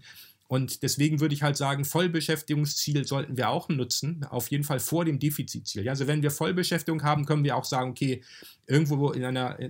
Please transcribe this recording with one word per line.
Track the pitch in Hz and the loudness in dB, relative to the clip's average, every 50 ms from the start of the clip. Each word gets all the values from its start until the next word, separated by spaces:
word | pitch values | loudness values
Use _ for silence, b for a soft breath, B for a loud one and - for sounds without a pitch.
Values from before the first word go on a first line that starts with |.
| B B B B B B B B B | B B B B B B B B B
Und | - 131 131 131 123 - - - | -2 0 0 0 0 -4 -2 -2
deswegen | 127 - - 143 156 156 147 | -2 2 4 4 4 4 4
würde | 156 156 147 | 2 2 2
ich | 143 151 | 2 2
halt | 147 143 | 0 2
sagen, | 147 143 135 139 139 139 | 2 0 0 0 0 -2
Vollbeschäftigungsziel | - - 160 180 180 165 165 147 - 160 151 - - 151 147 147 147 - - - 151 147 143 127 | 0 2 2 2 2 2 0 0 0 -2 -2 0 -2 0 0 0 0 0 -2 -2 0 0 0 0
sollten | - 139 139 - 143 135 123 | 0 -2 -2 -4 -4 -2 0
wir | 117 107 | 0 0
auch | 127 170 - - | 0 0 0 -2
nutzen, | 160 131 123 123 - - - 143 170 160 139 - | -2 -2 0 -2 -2 -2 -2 -4 -4 -4 -6 -6
auf | - 123 - - | -4 -4 -4 -2
jeden | 143 143 143 | -2 -2 0
Fall | - 147 127 | 0 -2 -2
vor | - - 151 170 170 | -2 0 0 0 2
dem | 160 151 127 | 2 0 0
Defizitziel. | 143 147 147 - 143 - - - - - - 104 98 | 0 0 -2 -2 -6 -6 -8 -10 -8 -8 -6 -4 -2
Ja, | 123 131 | -2 -2
also | 135 135 | -2 0
wenn | 135 151 151 147 | 0 0 2 2
wir | 147 | 0
Vollbeschäftigung | 147 - 160 180 185 180 175 - 175 165 - - 160 156 147 | 0 0 0 0 0 0 0 0 0 -2 0 -2 -2 0 2
haben, | 147 151 147 143 | 2 2 2 2
können | 143 151 151 143 | 2 2 2 2
wir | 143 120 | 2 0
auch | 127 127 | 0 -2
sagen, | - 143 127 127 127 | 0 0 0 0 -2
okay, | 123 - 139 135 127 123 B B B B B B B B B | -2 -2 -2 -2 -2 -2 B B B B B B B B B
irgendwo | - 131 147 165 143 147 139 143 139 | 2 4 4 4 4 4 2 2 2
in | - 131 127 | 0 0 -2
einer, | 127 127 127 127 127 - - 127 127 | -2 -2 -2 -2 -2 -4 -6 -8 -8